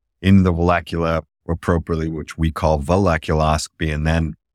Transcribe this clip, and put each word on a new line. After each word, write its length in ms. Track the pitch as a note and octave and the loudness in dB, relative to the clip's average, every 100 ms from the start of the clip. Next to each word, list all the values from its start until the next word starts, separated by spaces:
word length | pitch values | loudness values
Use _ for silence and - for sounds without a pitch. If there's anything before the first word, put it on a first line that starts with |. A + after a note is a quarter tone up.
| _ - | _ -4
in 220 | F#2+ G2 | 4 4
the 80 | F#2 | 4
vallecula 720 | E2+ F2 E2+ E2 E2+ E2 D#2+ - _ - | 2 2 0 -2 -4 -2 -2 -6 _ -8
appropriately, 580 | F2 - F2 - E2 D#2+ | -6 0 -2 0 -4 -4
which 300 | D#2+ C#2+ - | -6 -10 -4
we 140 | D#2+ | -4
call 280 | - D#2 D#2 | 0 0 0
valleculoscopy, 1120 | C#2+ F#2 F#2+ D#2+ - D#2 D#2 D2+ - - D#2 | 0 2 2 0 0 0 2 0 -4 -6 -6
and 140 | D2+ D#2+ | -2 0
then 300 | E2 E2 - _ | 0 -2 -8 _